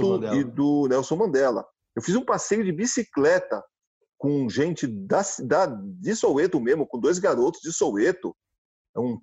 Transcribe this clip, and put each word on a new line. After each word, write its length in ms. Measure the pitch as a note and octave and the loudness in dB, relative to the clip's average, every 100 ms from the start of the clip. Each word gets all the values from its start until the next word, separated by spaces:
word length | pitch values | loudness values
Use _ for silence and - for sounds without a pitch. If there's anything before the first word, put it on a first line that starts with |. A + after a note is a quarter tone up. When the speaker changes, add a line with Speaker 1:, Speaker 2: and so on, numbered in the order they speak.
Speaker 1:
Tutu 80 | C3 | 0
Speaker 2:
Mandela. 220 | B2 A2 B2+ | 0 0 -2
Speaker 1:
e 80 | |
do 440 | C3 A#2 C#3+ D3 C#3 | -2 0 2 2 2
Nelson 260 | B2+ C3+ E3 | 2 0 0
Mandela. 500 | G#3+ C3 C3+ A2+ - _ _ - | 0 2 2 0 -6 _ _ -6
Eu 60 | |
fiz 140 | C3+ G3+ | -2 0
um 80 | B3+ | 0
passeio 380 | G#3 - G#3+ | -2 0 0
de 80 | G3 | 0
bicicleta 920 | D#3+ A#3+ - A3 - C#3+ F3+ F3+ G#2+ - _ _ _ _ - | -2 -2 -2 -4 0 2 2 0 -6 -8 _ _ _ _ -6
com 320 | C#3+ C#3+ B2+ | -2 0 0
gente 360 | G2+ D#3 E3 C#3 | 0 -2 -2 -4
da, 360 | G#2+ G2 F3+ G3 - C3 | -6 -2 -2 -2 -6 0
da, 200 | A#3+ F#3 | 2 2
de 500 | G2+ G2 - A#2+ A3 | -2 -10 -8 -4 0
Soweto 440 | A3+ C#3+ F3+ D#3 | 2 2 2 0
mesmo, 260 | A#2 D#3 C3+ | 0 0 0
com 140 | B2 | -2
dois 200 | B2+ F3+ | 0 0
garotos 420 | F#3 B2 C3 E3+ | 0 2 2 0
de 100 | D3+ | -8
Soweto. 640 | E3 E3+ G2+ C#3 F3+ - - _ _ _ _ _ - | -2 0 2 0 0 -6 -10 _ _ _ _ _ -6
É 40 | |
um 180 | B2 A2+ | -4 -4